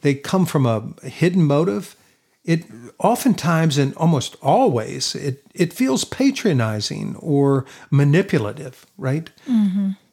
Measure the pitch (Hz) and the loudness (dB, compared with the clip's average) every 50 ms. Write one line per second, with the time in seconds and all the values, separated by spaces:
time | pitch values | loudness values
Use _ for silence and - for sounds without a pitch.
0 | - 143 143 139 - - - 185 180 165 - 156 131 123 113 107 110 127 156 - | -2 -2 -2 -2 -2 -2 0 0 0 2 2 0 2 2 0 -2 -4 -8 -14 -14
1 | - 131 - - 160 180 180 190 165 147 143 147 165 190 202 208 185 - - _ | -16 -12 -4 0 0 2 2 2 2 4 4 2 2 0 -2 -4 -6 -10 -16 _
2 | _ _ _ _ _ _ _ _ - - 165 165 170 - 107 113 120 120 - - | _ _ _ _ _ _ _ _ -4 -2 -2 -2 -2 -6 -20 -20 -20 -20 -10 -2
3 | - 196 233 - - 269 202 - - 165 170 160 165 165 135 143 139 139 139 - | 0 0 0 2 2 0 0 2 0 0 0 2 2 2 2 2 0 0 0 0
4 | 160 165 165 139 - - - - - 135 156 220 269 233 139 117 107 - - 135 | 2 2 2 2 0 -4 -8 -6 0 2 2 4 4 2 2 0 -4 -6 -8 -6
5 | - - - - - 143 131 - _ _ - - 180 160 - - 254 262 262 240 | -6 -6 -6 -6 -6 -8 -8 -8 _ _ -4 -2 -2 -2 0 -2 0 0 0 -2
6 | - - - - 262 277 269 - - 220 160 127 117 110 107 107 104 - 101 101 | -2 -4 -2 0 0 0 2 2 0 0 2 2 0 0 -2 -4 -6 -6 -6 -6
7 | 104 104 - - - 165 147 143 143 139 139 135 127 - - - - - - 139 | -8 -8 -8 -8 -4 0 2 2 4 4 2 2 0 -4 -12 -18 -8 0 2 2
8 | 143 143 143 170 196 196 - 156 107 104 107 143 143 - - - - _ _ - | 4 4 4 2 2 2 0 -2 -2 -2 -6 -8 -12 -16 -16 -18 -20 _ _ -8
9 | - 131 135 156 160 - _ _ - - 254 226 208 196 180 202 196 196 190 - | -4 -4 -4 -4 -6 -8 _ _ -6 -2 0 2 2 2 0 0 -2 -2 -4 -6
10 | _ _ | _ _